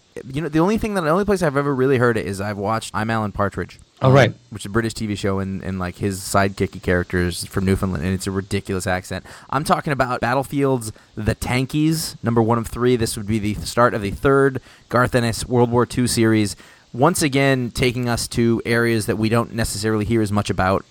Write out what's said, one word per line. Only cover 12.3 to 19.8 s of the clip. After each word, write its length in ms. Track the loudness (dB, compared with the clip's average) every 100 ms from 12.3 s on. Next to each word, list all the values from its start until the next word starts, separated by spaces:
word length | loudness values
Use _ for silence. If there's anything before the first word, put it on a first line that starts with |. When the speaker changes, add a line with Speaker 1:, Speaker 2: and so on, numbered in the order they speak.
| 2
Speaker 1:
one 180 | 4 2
of 80 | -2
three. 280 | -2 2 2
This 200 | 0 -4
would 80 | -4
be 140 | -2
the 160 | -2 -4 -4
start 280 | 2 2 2
of 60 |
the 80 | -4
third 500 | -2 2 4 4 0 -8 -18 _
Garth 260 | 0 2 2
Ennis 320 | 0 -2 -2
World 240 | 2 4
War 160 | 4 2
Two 180 | 0 0
series, 500 | 2 4 4 2 -4 -16 -20 _
once 300 | 0 2 2
again 480 | 0 2 2 2 -2
taking 360 | -2 -2 0 -2
us 200 | -2 -2
to 340 | 0 2 2 0
areas 420 | 0 2 0 -2
that 100 | -2
we 120 | 0
don't 240 | 0 0 -4
necessarily 500 | -4 -2